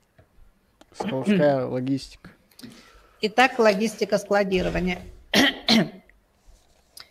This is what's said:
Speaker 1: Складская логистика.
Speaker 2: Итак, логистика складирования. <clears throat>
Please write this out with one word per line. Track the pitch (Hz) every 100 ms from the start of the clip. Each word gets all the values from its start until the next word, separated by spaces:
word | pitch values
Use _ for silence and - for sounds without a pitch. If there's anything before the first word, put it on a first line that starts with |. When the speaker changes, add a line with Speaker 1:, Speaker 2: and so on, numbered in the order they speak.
| _ _ _ _ - _ _ _ _
Speaker 1:
Складская | - 190 135 196 196 147 135 123
логистика. | 127 127 135 - - - - _ _ - - - - _ -
Speaker 2:
Итак, | 214 - 262 254
логистика | 220 196 220 - 196 202
складирования. | - 202 196 185 175 170 180 180 - - -
<clears throat> | 208 277 - - 226 151 - _ _ _ _ _ _ _ _ _ - -